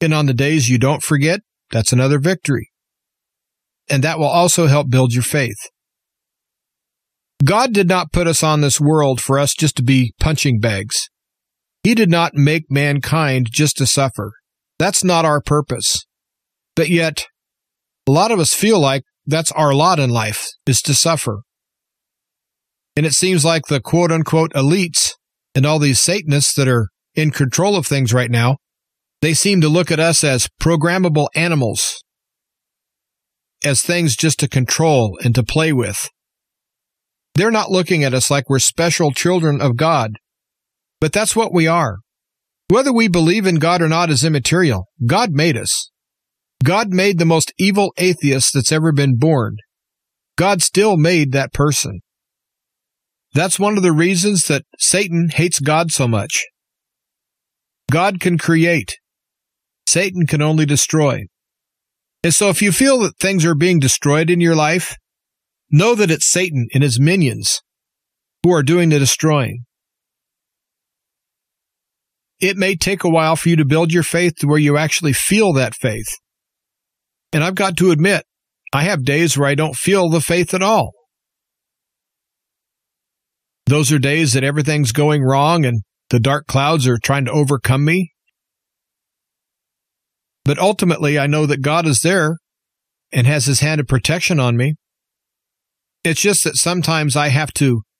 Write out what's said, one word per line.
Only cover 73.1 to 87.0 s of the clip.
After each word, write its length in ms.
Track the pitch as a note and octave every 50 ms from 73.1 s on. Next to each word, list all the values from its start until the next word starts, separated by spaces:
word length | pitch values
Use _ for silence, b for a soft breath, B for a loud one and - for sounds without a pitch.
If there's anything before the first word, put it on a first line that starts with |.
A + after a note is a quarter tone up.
| E3 E3 D#3+ D#3+ D#3+
for 100 | D3+ -
you 80 | E3 E3+
to 100 | D#3 D3+
build 280 | C3 D3 D#3+ F3 D#3+ E3
your 100 | F3 D3+
faith 300 | - - E3+ F3+ F3 D#3+ -
to 80 | -
where 120 | C#3+ D3+ D3+
you 160 | D3+ C#3+ D3
actually 380 | D3 D#3+ D3+ - - D3 D3 C3
feel 400 | - - - F#3+ G#3+ G#3+ G3 D3
that 200 | C3+ B2+ A#2 -
faith. 440 | - - A#2+ G#2+ A2 G#2 - - - _ _ _ _ _ _ _ _ _ _ _ _ _ _ _ _ _ _ _ _ _ _
And 120 | - D#3 D#3
I've 100 | F3+ F#3+
got 240 | F#3+ G3+ F#3+ F3
to 140 | - F3 F#3+
admit, 320 | E3 D3 D#3+ G3+ G3 - - _ _ _ _ _ _ _ _ - -
I 120 | C#3 D3+
have 200 | F#3+ G3+ D3+ B2+
days 320 | C#3 C#3+ D#3 E3+ D#3+ -
where 100 | C#3 C#3+
I 60 | C#3 C#3+
don't 220 | C#3+ D#3 D#3+ B2+
feel 340 | - - F3 G3 G3 F3+ E3
the 100 | D#3+ E3
faith 320 | C#3 - E3+ F3+ F3 - -
at 80 | F#3 F#3+
all. 300 | G3+ A3+ G3 B2+ - - _ _ _ _ _ _ _ _ _ _ _ _ _ _ _ _ _ _ _ _ _ _ _ _ _ _ _ _ _ _ _ _ _ _ _ _ _ _ _ _ _ _ _ _ _ _ _ _ _ _ _ _ _ _
Those 240 | - C#3 D#3 D3+ B2
are 80 | D3+ C#3+
days 340 | B2+ C#3 D3 D#3+ E3 C#3 A#2
that 100 | C3+ B2+
everything's 480 | C#3 C#3+ D3+ C#3 D3+ D3+ D3+ C#3+ A2+
going 300 | A2+ C#3 D3 D3+ D3+ D3
wrong 420 | C3 C3 C3+ C#3 C#3+ D#3 E3+ E3+ D3
and 200 | B2 A#2 A2 G2 - _ _ _ -
the 100 | - A#2+
dark 280 | A2 C3+ C#3+ D3 C#3+
clouds 400 | - - C3+ C#3 D3+ D#3+ D#3 B2
are 100 | B2+ A#2+
trying 280 | A2+